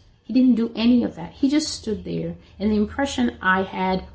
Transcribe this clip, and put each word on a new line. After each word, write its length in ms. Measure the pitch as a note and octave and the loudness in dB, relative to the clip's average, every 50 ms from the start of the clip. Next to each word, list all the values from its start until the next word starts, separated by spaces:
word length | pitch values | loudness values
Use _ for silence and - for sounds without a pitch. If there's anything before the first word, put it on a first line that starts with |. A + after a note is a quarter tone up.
| _ _ _ _ _ | _ _ _ _ _
He 100 | - A3 | -2 2
didn't 220 | B3+ B3+ C4 A#3 | 4 4 4 4
do 160 | G#3 A3+ A3+ - | 4 2 -2 -2
any 260 | G#3+ A3 A#3 B3 A#3+ A3 | 0 2 4 4 4 2
of 140 | F#3 - | 0 -4
that. 160 | - E3 E3+ - | -8 -14 -14 -6
He 180 | - - C4 | -2 0 2
just 240 | C#4+ D4+ D4+ - - | 2 2 0 0 -4
stood 300 | - - A3+ G#3 F#3+ F3+ | -6 -4 -6 -6 -6 -6
there. 320 | F3+ E3+ E3 E3 E3+ E3+ E3+ - - - - | -6 -6 -6 -4 -6 -8 -10 -16 -20 -12 -4
And 120 | F#3+ G#3+ | -2 0
the 60 | G#3+ | 2
impression 600 | G#3 G#3 G#3 - - C#4 C#4 - - B3 A#3+ - - - | 2 0 0 -2 -4 -4 -2 0 0 -2 -2 -2 -2 0
I 200 | F#3 F#3 F#3+ G3 | 0 2 2 0
had 420 | F#3 - F#3+ F#3 F#3 F#3+ F#3 - - - | -2 -4 -4 -2 0 0 -2 -4 -8 -18